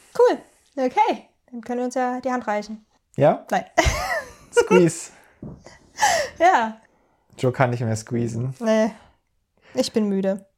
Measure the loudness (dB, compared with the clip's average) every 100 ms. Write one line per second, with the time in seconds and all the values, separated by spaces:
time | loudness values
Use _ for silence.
0 | _ 2 2 2 -6 _ _ -6 -2 0
1 | 0 0 -8 _ _ -16 -8 -6 -4 -2
2 | -4 -4 -4 -4 -4 -4 -6 -12 _ _
3 | _ 2 2 2 -2 -6 -2 0 0 0
4 | -4 -6 -6 -16 -2 0 4 6 4 2
5 | -10 -20 _ _ -18 -18 -20 -20 _ -2
6 | 0 0 -4 0 2 4 0 -6 _ _
7 | _ _ _ -4 -2 2 0 0 -2 -4
8 | -4 -4 -4 -4 -6 -4 0 2 0 -2
9 | -16 _ _ _ _ _ _ -4 -2 -2
10 | 0 0 -2 -4 -10